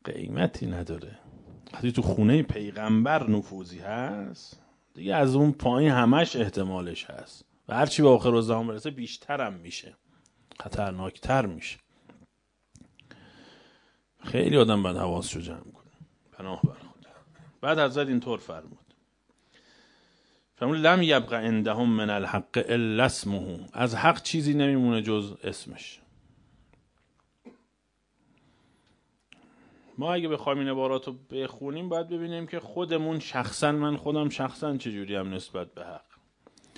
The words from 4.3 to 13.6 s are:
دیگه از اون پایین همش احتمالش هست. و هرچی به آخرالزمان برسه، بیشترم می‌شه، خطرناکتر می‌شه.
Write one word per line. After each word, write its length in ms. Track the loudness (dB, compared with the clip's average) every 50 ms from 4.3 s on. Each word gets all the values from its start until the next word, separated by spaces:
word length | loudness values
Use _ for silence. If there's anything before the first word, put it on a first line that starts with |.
| -14 -16 -20 -20 -20 -20 _ _ _ _ _ _ -16
دیگه 200 | -8 -4 -2 2
از 200 | 2 4 4 4
اون 180 | 4 4 4
پایین 380 | 2 2 0 2 4 4 4 4
همش 460 | 6 6 6 6 6 6 4 2 0
احتمالش 680 | -2 -2 -2 -2 -2 -2 -2 -4 -4 -6 -6 -8 -10 -12
هست. 400 | -14 -14 -16 -16 -18 -20 -20 -20 _ _ _ _ -4
و 60 | -2
هرچی 280 | 0 0 0 4 8
به 60 | 8 10
آخرالزمان 580 | 10 8 8 4 4 4 4 2 0 0 -2
برسه، 240 | -4 -6 -8 -8 -10
بیشترم 600 | -10 -10 -10 -12 -12 -12 -8 -6 -4 -4 -4 -6
می‌شه، 440 | -8 -10 -14 -14 -14 -14 -14 -16 -20 _ _ _ _ _ _ _ _ _ _ -20 -18 -16
خطرناکتر 840 | -12 -8 -6 -4 -4 -4 -4 -6 -8 -10 -10 -6 -2 0 2 2 0
می‌شه. 320 | -2 -4 -8 -10 -12 -14 -14 _ _ _ _ _ -20 -20 -20 -20 _ _ _ _ _ _ _ _ _ -20 -20 -20 _ _ _ -20 -20 -20 -20 -20 -20 -20 -20 -20 -20 -20 -20